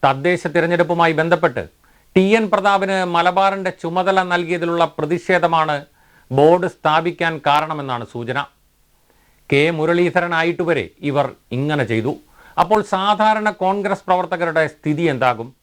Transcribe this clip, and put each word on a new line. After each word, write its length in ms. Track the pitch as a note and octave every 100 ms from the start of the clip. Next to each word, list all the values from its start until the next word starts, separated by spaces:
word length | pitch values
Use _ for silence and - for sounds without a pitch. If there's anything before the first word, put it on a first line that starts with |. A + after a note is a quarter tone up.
തദ്ദേശ 420 | C#3 C3+ D3+ F3 F3
തിരഞ്ഞെടുപ്പുമായി 640 | D#3 E3 F3 E3+ E3+ E3
ബന്ധപ്പെട്ട് 560 | D#3 E3 E3+ E3 B2 D#2+ _ _ _ _ -
ടി 40 |
എൻ 300 | F#3+ A3 G#3+
പ്രതാപന് 540 | G#3 G3 G3 F#3+ F#3+
മലബാറിന്റെ 680 | F3+ E3+ E3+ F3+ G3 G3 F#3
ചുമതല 520 | F3+ E3+ F3 F#3 F#3+
നൽകിയതിലുള്ള 720 | F3+ F3 E3+ F3 E3+ E3+ E3 -
പ്രതിഷേധമാണ് 880 | D3+ E3+ - F#3 E3+ E3 D#3 D3 C#3+ _ _ _ _
ബോർഡ് 340 | C3 D3 F3 F3
സ്ഥാപിക്കാൻ 760 | - D#3+ D#3 E3 E3 E3+ D#3 C#3+
കാരണമെന്നാണ് 600 | D3 D#3 D#3 C#3 B2 A2+
സൂചന. 320 | A#2+ A#2 B2+ C#3 _ _ _ _ _ _ _ _ _ _
കെ 180 | C#3 D3+
മുരളീധരനായിട്ടുവരെ 1160 | E3 D#3 E3+ F3 F3+ F3 E3 E3 E3+ E3+ D#3 F2 _
ഇവർ 320 | C#3+ C#3 C3 - _
ഇങ്ങനെ 320 | A#2+ D3 D3+
ചെയ്തു. 300 | A#2 A2+ A2+ F3+ _ _ - -
അപ്പോൾ 220 | E3 G#3+
സാധാരണ 680 | G3+ F#3+ G3 G#3 G#3+ G#3+ G#3+
കോൺഗ്രസ് 540 | G#3 F#3 G3 G3+ G3 -
പ്രവർത്തകരുടെ 600 | F3+ F3 F3 E3+ D#3+ D#3
സ്ഥിതി 360 | - D3+ D3+
എന്താകും? 520 | E3 C3 B2+ A#2+ A#2 _